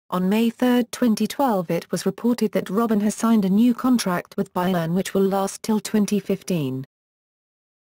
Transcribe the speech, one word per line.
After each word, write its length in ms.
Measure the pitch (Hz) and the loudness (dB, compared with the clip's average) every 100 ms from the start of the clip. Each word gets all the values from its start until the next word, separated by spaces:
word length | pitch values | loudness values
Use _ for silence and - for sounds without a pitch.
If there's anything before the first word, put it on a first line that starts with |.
| - | -6
On 180 | 180 185 | -2 0
May 220 | 208 233 | 2 0
third, 420 | - 254 247 240 | 0 2 2 0
twenty 340 | - 247 214 214 | 0 0 0 -2
twelve, 420 | - 277 202 170 | 0 0 0 -2
it 220 | 170 - | -4 -4
was 160 | 180 196 | -4 -4
reported 460 | 190 233 247 214 | -2 -2 0 0
that 140 | 202 - | -2 -2
Robben 360 | 185 233 214 | -2 0 0
has 140 | 208 - | 0 0
signed 280 | 226 226 | 2 2
a 60 | 190 | 4
new 240 | 196 247 | 4 4
contract 600 | 233 254 247 - 175 - - | 2 2 2 0 -4 -4 -6
with 160 | 196 | -6
Bayern 420 | - 180 180 165 | -2 0 0 0
which 180 | 175 185 | -2 -2
will 120 | 196 | 0
last 400 | 196 196 196 - | 2 0 -2 -6
till 160 | - 214 | -4 -2
twenty 400 | - 220 202 208 | 0 0 0 -2
fifteen. 640 | - 190 - 180 135 131 131 _ _ _ _ _ _ _ _ _ | -2 -6 -2 -4 -2 -6 -10 _ _ _ _ _ _ _ _ _